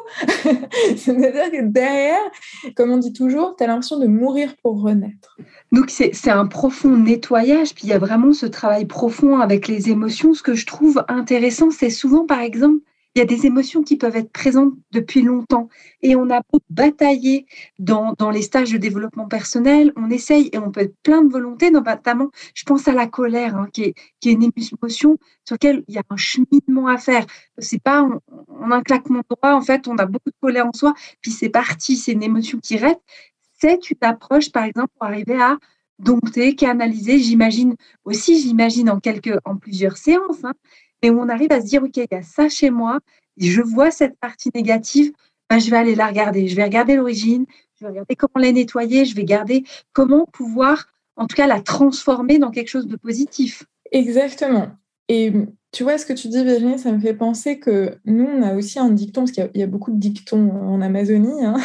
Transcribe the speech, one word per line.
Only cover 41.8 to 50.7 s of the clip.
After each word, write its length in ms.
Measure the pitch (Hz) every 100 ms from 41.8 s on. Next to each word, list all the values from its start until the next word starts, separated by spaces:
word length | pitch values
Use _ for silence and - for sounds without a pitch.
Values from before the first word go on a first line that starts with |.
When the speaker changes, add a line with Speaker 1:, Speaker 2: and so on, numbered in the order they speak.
Speaker 2:
OK, 120 | 269 262
il 100 | 240
y 40 |
a 80 | -
ça 260 | 170 - 302
chez 220 | - 277
moi, 300 | 233 226 269 - _ _ -
je 260 | 175 190
vois 280 | 233 226 311
cette 280 | - 277 -
partie 320 | 240 - 254
négative, 580 | 240 220 226 - 277 294 - _ _ -
ben, 100 | 226
je 120 | 226
vais 60 | 233
aller 180 | 233
la 120 | 220 214
regarder, 420 | 208 208 196 185
je 80 | 180
vais 80 |
regarder 320 | 208 214 240 277
l'origine, 500 | 247 214 220 247 262 _ _ _
je 80 |
vais 60 | 208
regarder 260 | 196 202 -
comment 280 | 277 262
la 80 | 254
nettoyer, 520 | 254 233 240 233 262
je 100 | 262
vais 80 | 208
regarder 420 | 180 208 208 262 262 - _
comment 340 | - 262 294 339
pouvoir, 600 | - 233 226 262